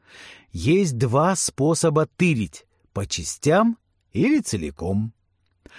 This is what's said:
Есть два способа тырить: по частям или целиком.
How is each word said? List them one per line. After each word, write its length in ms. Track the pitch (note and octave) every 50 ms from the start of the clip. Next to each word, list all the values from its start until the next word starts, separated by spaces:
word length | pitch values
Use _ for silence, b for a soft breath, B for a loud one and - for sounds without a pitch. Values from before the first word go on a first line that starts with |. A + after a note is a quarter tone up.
| B B B B B B B B B B
Есть 460 | - F2+ E2 A#2 E3 G3 G3+ D#3+ C3 A2+
два 380 | B2+ B2 A2 C3+ D3+ F3+ F#3+
способа 720 | - - - - - C3 D#3 E3 - - E3 D3+ D#3 D#3 -
тырить: 580 | _ - F3+ F3+ D#3 A2+ G#2 D#2+ - - - _ _ _ _ _
по 140 | _ G2 G2
частям 720 | - - - D#2+ - - - - D3 D#3 F#3+ A3 A#3 A3+ - _ _ _ _ _ _
или 280 | - F#3+ D#3+ B3 D4+ D4+
целиком. 760 | G3+ - - G2 D#2 D2 C#2 - D#2+ F2 G2 G2+ A2 A2+ - _ _ _ _ _ _ _ _ _ _ B B